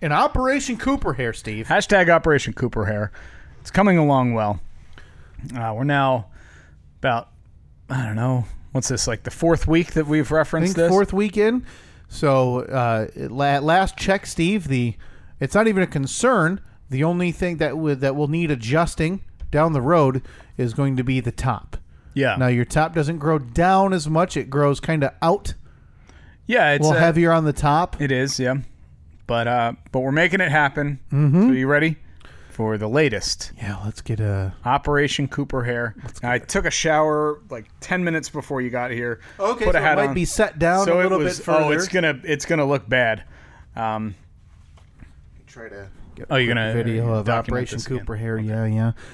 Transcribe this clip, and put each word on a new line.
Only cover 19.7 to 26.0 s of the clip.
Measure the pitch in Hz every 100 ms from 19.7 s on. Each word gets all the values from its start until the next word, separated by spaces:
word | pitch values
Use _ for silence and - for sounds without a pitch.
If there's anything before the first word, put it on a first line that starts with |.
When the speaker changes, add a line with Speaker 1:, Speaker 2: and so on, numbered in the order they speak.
Speaker 1:
the | 147
road | 123 170 139 131 - - - -
is | 123
going | 113 139 131
to |
be | 127 131
the | 120
top. | - 131 107 - - - - -
Speaker 2:
Yeah. | 139 131 107
Speaker 1:
Now, | 127
your | 123
top | 120 151 160
doesn't | 165 147 165
grow | 147 156
down | 123 117 175 190 196
as | 185 147
much. | 160 185 -
It | 120
grows | 135 147 139
kinda | - 156 139 -
out. | 165 202 - - - - - -